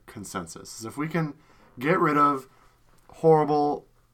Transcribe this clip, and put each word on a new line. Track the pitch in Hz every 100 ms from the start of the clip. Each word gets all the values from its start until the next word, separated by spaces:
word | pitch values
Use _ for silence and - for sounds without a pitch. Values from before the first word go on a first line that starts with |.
| -
consensus, | 113 95 98 82 - - -
is | 110
if | 135
we | 156
can | 170 156 - _ _ _ -
get | 139 180
rid | 165 147
of | 147 135 - _ _ _ _ _ -
horrible | - 160 156 147 151 147 139 - _ _